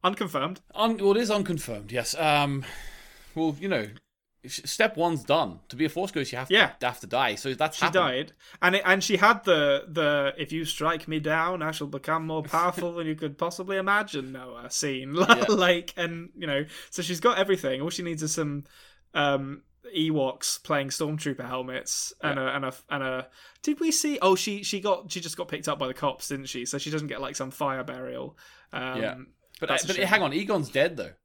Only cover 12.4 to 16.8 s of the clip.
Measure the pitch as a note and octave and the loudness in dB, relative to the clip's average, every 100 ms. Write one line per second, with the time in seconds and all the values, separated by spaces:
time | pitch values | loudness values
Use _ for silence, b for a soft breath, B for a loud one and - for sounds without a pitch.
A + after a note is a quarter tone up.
12.4 | D3+ D#3+ F3 F3 F3 E3+ D#3+ D#3 D#3 C#3+ | 0 2 2 0 -4 -4 -4 -4 -4 -2
13.4 | E3+ F3 F#3 F#3+ F#3+ G3+ G#3 D3 C3 C3 | -4 -4 -4 -2 2 2 0 -6 -6 -10
14.4 | B2+ A#2 A#2+ - D3 C3 C3 D#3 F#3 A3+ | -12 -14 -8 -4 -2 -4 -4 0 6 6
15.4 | G#3 G3+ F3+ F3 F3 - E3+ E3 E3+ - | 6 4 4 2 0 -6 -6 -6 -12 -10
16.4 | D#3+ C#3 D#3 B | -2 -2 -2 B